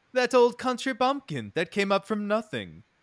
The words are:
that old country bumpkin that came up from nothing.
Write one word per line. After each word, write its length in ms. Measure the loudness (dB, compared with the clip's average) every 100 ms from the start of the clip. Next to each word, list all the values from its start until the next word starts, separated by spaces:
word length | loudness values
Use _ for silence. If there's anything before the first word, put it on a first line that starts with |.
| _
that 220 | 0 4
old 240 | 6 4 2
country 360 | -4 -2 -2
bumpkin 580 | 0 0 0 -6 -8 -6 -4
that 160 | -4
came 200 | -2 0
up 120 | 0 0
from 220 | -4 -2
nothing. 560 | -2 -2 -8 -8 -14 -20 _